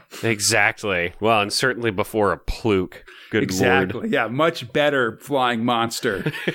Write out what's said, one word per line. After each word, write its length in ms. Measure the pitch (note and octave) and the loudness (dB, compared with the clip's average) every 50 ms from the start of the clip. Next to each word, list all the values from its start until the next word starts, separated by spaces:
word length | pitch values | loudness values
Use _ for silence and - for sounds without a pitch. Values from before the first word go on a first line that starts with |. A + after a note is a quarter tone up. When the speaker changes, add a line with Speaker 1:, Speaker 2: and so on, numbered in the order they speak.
| - _ - - - | -8 _ -10 -4 -2
Speaker 1:
Exactly. 880 | A2+ A2+ G#2 G#2 - A2 G#2+ G2+ A2 A2+ - - G#2 F#2+ F2 E2+ F2 - - | -2 -2 0 0 2 4 4 4 2 0 -2 -4 -2 -2 0 -2 -2 -4 -2
Well, 220 | G2+ A2 A#2 G#2+ G2+ | 0 2 2 2 2
and 100 | G#2 - | 0 -2
certainly 380 | - - C3 A#2+ - A#2 A#2 | -2 0 -2 0 0 -2 -2
before 420 | G2 F#2 G2+ - - A2 G#2 G2 E2+ | -2 -2 -2 -2 0 2 2 2 2
a 60 | D#2 | 0
Pluke. 680 | - - - - - A#2 G2+ F#2+ F2+ - - - - - - - - - | -4 -6 -6 -2 0 2 2 2 2 -2 -6 -14 -20 -20 -20 -20 -10 -4
Good 120 | - A2 - | -2 0 0
Speaker 2:
Exactly. 580 | - F#2+ F#2 - A#2+ B2+ - F#2+ F#2 G2 A#2 | 0 0 2 2 4 4 2 2 0 -2 -4
Speaker 1:
lord. 100 | G#3 A3+ G#3+ | -4 -2 0
Speaker 2:
Yeah, 140 | C#3 A#2 A2 | 0 0 0
much 440 | A#2 C3+ D#3 E3+ E3 - B2+ A2+ - | 0 0 0 0 0 -2 -6 -4 0
better 460 | D3+ D3 D3 C#3+ C3+ B2 A2 G#2+ - | 2 2 2 2 2 0 0 -2 -6
flying 440 | - - C#3+ C3+ B2+ B2 A#2+ A2+ A2+ | -6 -4 0 0 2 2 0 0 0
monster 680 | B2 B2 A#2 A#2 A#2 - - - B2 G2+ F#2 - D#3 - - - - - | 0 0 0 0 -2 -2 -2 -2 -2 -2 -2 -4 -4 -6 -4 -4 -4 -2